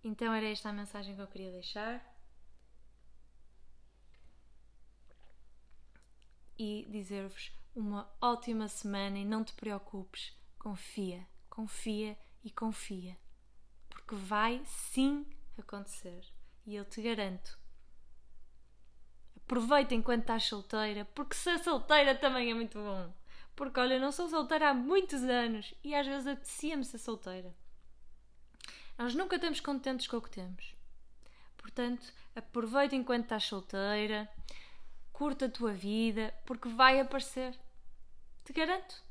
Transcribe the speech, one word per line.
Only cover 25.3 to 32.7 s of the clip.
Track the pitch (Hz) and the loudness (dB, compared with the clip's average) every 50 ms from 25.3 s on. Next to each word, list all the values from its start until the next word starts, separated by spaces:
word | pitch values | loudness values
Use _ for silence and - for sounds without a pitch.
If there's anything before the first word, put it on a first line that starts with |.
| 247 247 240 233 226 214 202 - - - | 4 4 4 2 0 -2 -4 -8 -10 -8
e | - 294 294 | -6 0 2
às | 285 285 | 2 2
vezes | 269 277 277 254 | 2 0 0 0
apetecia-me | 277 277 294 - - - - - 302 320 285 254 | -2 -2 -2 -4 -8 -6 -4 -2 -2 0 0 -2
ser | 254 - 226 | -2 -4 -6
solteira. | - - 226 208 - 196 185 185 180 180 175 - - - - - - - - - - - - - - - - - - - - - - - - - - - - | -4 -4 -4 -4 -4 -8 -8 -6 -8 -10 -10 -10 -12 -12 -12 -12 -14 -16 -14 -14 -14 -14 -14 -14 -18 -20 -20 -20 -20 -20 -16 -14 -14 -14 -14 -12 -10 -8 -4
Nós | - 233 247 240 | -2 -2 0 2
nunca | 302 381 381 381 | 2 2 2 2
estamos | 302 - 339 302 - | 2 2 2 0 0
contentes | - - 285 262 262 269 262 247 - | 0 0 0 0 0 0 -2 -2 -2
com | - - | -2 -2
o | 233 | -4
que | 226 - | -4 -4
temos. | - - 180 185 185 - - - - - - - - - - - - - - - - - - - - | -6 -6 -6 -6 -6 -6 -6 -8 -8 -10 -10 -10 -12 -12 -12 -14 -16 -16 -16 -16 -16 -16 -18 -18 -16
Portanto, | - - - - - 240 240 247 240 - - - - - - - | -14 -12 -8 -2 -2 0 0 -2 -4 -6 -12 -14 -14 -14 -12 -10
aproveita | 233 220 - - 240 226 220 | -12 -12 -4 -2 -2 -2 4